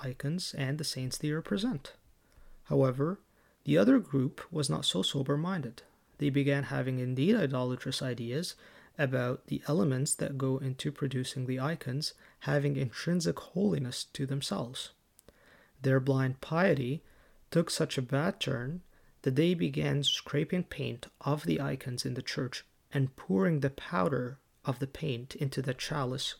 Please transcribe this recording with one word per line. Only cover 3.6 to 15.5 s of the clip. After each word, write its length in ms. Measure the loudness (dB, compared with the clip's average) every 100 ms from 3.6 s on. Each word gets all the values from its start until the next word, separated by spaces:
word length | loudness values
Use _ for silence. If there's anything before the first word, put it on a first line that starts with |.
the 120 | 2 6
other 220 | 8 6
group 420 | 4 2 0 -2 -6
was 200 | -2 0
not 160 | 0 0
so 160 | 0
sober-minded. 800 | 0 0 0 0 0 -2 -6 -10 -20 _ _ -2
They 140 | 2
began 340 | 4 4 2
having 360 | 0 -2 -2 -2
indeed 360 | 0 2 4 4
idolatrous 640 | 4 0 0 -2 -4 -4
ideas 540 | -4 -4 -4 -4 -4 -8 -18 -20 -10 -2
about 520 | 0 2 0 -2 -4
the 120 | -4 0
elements 460 | 2 2 2 0
that 240 | -2 -4 -2
go 180 | 0 0
into 340 | -2 -4 -6
producing 540 | -4 -2 -2 -4 -4
the 160 | -4 -2
icons 540 | -2 -2 -4 -4 -4 -8 -20 -8
having 360 | 0 2 2 0
intrinsic 600 | -2 -2 0 0 0 -2
holiness 680 | -4 0 2 2 -2 -6
to 200 | -8 -6
themselves. 680 | -4 -2 -4 -4 -6 -8 -12 -16 _ _ -20 -20 -20